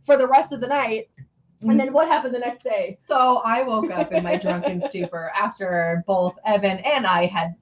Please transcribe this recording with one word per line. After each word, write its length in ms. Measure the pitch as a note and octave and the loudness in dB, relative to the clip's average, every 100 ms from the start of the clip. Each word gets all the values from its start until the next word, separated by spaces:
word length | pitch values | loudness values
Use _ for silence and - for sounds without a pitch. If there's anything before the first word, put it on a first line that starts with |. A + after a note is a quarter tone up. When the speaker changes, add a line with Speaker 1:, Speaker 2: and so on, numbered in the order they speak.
Speaker 1:
for 140 | - C4+ | 2 2
the 80 | B3+ | 6
rest 240 | C4+ D#4 | 4 4
of 100 | C4 | -4
the 60 | B3 | -2
night. 420 | C#4+ A#3 A3 A3 - - _ _ _ | -2 0 -4 -6 -18 -20 _ _ _
And 100 | A3 | 2
Speaker 2:
Mm. 60 | A3+ | 2
Speaker 1:
then 140 | C4+ | 4
what 160 | D#4 D#4+ | 2 4
happened 260 | D4 B3+ | 2 0
the 60 | A#3+ | -4
next 240 | A#3+ A#3+ | -6 -6
day? 320 | - G#3 F#3 G3 | -4 -2 -4 -8
Speaker 2:
So 440 | - C4+ B3+ B3 | -2 2 4 2
I 200 | A3+ A#3+ | 2 0
woke 280 | C4 A3 - | 0 -2 -2
up 220 | F3+ - | -4 -2
in 100 | - | -2
my 140 | F3 F3+ | 0 -2
Speaker 1:
<laughs> 60 | - | -2
Speaker 2:
drunken 340 | F3 F3+ F3+ | -2 -2 -4
stupor 500 | F#3 F#3 F3 E3 E3 G3 | -6 -6 -6 -6 -6 -2
after 680 | G3+ - F#3+ F3 E3+ E3+ F3 | -4 -4 -4 0 0 -2 0
both 300 | F#3+ F3+ - - | 0 0 -2 0
Evan 320 | G3+ G3 F#3+ | 2 2 0
and 260 | B3 C#4 G3 | 0 0 2
I 200 | F3 F3 | 2 0
had 280 | F#3 E3+ - | -2 -6 -8